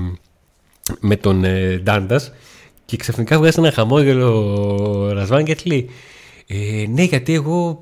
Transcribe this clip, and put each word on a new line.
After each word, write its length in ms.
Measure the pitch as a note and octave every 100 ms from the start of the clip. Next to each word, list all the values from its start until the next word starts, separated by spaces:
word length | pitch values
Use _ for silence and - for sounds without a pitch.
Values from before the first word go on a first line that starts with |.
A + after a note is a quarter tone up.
| F2+ F2+ _ _ _ _ _ _ - -
με 160 | G#2 G2+
τον, 280 | G2+ F#2+
ε, 340 | F#2 F#2+ F#2 F#2
Ντάντας;» 480 | F#2+ G#2 F#2+ C3 B2+ - - - - _ -
και 120 | A#2
ξαφνικά 400 | - A#2+ A2+ D#3
βγάζει 180 | D#3+ E3
ένα 120 | E3
χαμόγελο 560 | C3+ A2 C#3+ C#3 C3 B2+ A2 G#2 G2+ G2+ G2+ G#2 G2+ G2+
ο 40 |
Ρασβάν 300 | G2+ G2 C3+
και 120 | D#3 D#3
του 60 | F3
λέει, 240 | C#3 B2 - - - - - -
«Ε, 380 | G2 G#2 G#2+ G#2+
ναι, 140 | C3
γιατί 300 | F3+ C3+ B2+
εγώ, 480 | D#3+ D3 F3 E3+ D#3